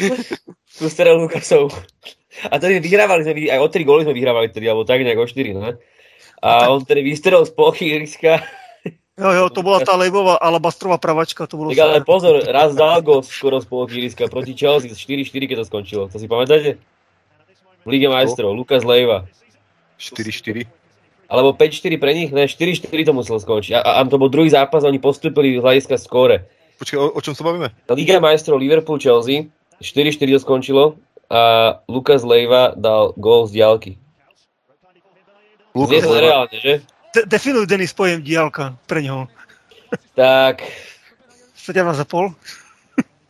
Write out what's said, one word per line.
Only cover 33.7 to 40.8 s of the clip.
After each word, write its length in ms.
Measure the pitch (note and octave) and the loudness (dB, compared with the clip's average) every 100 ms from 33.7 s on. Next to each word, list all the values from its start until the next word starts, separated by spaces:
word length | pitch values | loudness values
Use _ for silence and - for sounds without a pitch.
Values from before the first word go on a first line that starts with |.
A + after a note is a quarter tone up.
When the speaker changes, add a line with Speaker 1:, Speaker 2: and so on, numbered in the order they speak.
| A2 F#2+ F#2+ _ _ _ _ _ _ _ D3 F#3 F3+ _ _ _ _ _ _ _ | 2 -4 -20 _ _ _ _ _ _ _ _ _ _ _ _ _ _ _ _ _
Speaker 3:
Lukas 180 | B2+ C#3 | -4 2
Speaker 1:
Znie 100 | D#3 | 2
to 100 | D#3+ | 2
Speaker 3:
Leiva. 80 | D3+ | 4
Speaker 1:
nereálne, 380 | D#3+ C#3 A#2+ A2 | 4 2 0 -4
že? 160 | C3 D3 - _ _ | -2 -2 -4 _ _
Speaker 2:
De-, 140 | A3+ G3+ | -2 0
definuj, 400 | G#3+ C4+ B3+ F#3+ | -2 -2 -2 -2
Denis, 260 | G3 F3+ | -2 -4
pojem 280 | - F#3+ E3+ | -4 -2 -2
diaľka 560 | C#3+ D#3+ D3+ - C#3 B2+ | -4 -2 -2 -4 -10 -12
pre 160 | - D#3+ | -8 -6
neho. 260 | C#3 C3+ C3 _ _ _ _ _ _ - _ | -6 -8 -12 _ _ _ _ _ _ -14 _
Speaker 1:
Tak. 480 | - C3 C3+ C3 B2+ - - | 0 2 4 2 -2 -12 -18